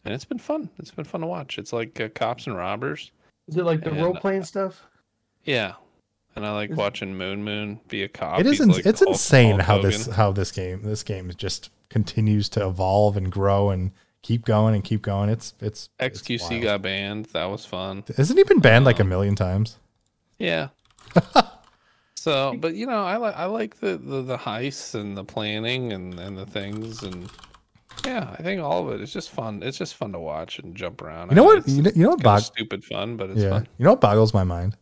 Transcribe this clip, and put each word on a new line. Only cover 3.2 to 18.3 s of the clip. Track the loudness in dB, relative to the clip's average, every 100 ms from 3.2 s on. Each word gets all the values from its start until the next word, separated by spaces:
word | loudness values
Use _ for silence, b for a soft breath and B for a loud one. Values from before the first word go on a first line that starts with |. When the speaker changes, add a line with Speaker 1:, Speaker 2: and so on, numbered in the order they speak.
| _ _ -6
Speaker 2:
Is | -2
it |
like | 0 -2
the | -2
Speaker 1:
And, | -2
Speaker 2:
role-playing | -2 -2 -2 -4
Speaker 1:
uh, |
Speaker 2:
stuff? | -4 -6 -6 -8 _ _ _ _ _ _
Speaker 1:
Yeah. | -4 -4 -4 -10 _ _ _ _ _ -10
And | -6
I |
like | -6 -4
Speaker 2:
Is | -2
Speaker 1:
watching | -2 -4 -10 -8
Moon | -6 -6
Moon | -6 -6 -8 -10 _
be | -8
a | -8
cop. | -6 -4 -2
Speaker 3:
It | 0
is |
Speaker 1:
He's | 2
Speaker 3:
ins-, | 4 4
Speaker 1:
like | 2
Speaker 3:
it's | 4
Speaker 1:
Hulk, | 2
Speaker 3:
insane | 2 4 8 8 6
Speaker 1:
Hulk |
Speaker 3:
how | 4 4
this, | 4 0 -2
Speaker 1:
Hogan. |
Speaker 3:
how | 2 2
this | 2 -4
game, | -6 -8 -6
this | -6 -6
game | -6 -8 -8 -8
just | -8 -8 -12 _ _
continues | -2 0 0 2 2 0
to | -2 -2
evolve | 0 2 4 4 2
and | -4
grow | 0 2 4 2
and | 0 -4 -8 _ _
keep | -4 -2
going | 2 4 4
and | 2
keep | 0 -4
going. | -2 -2 0
It's, | -2 -6 _
it's, | -10 -10 -20 _
it's | -6 -6
Speaker 1:
X |
Q | -6 -6
C | -4
Speaker 3:
wild. | -2
Speaker 1:
got | 0 0
banned. | -2 -4 -6 -8 -6
That | -4 -4
was | -6 -8
fun. | -8 -6 -8 -8 0
Speaker 3:
Hasn't | 2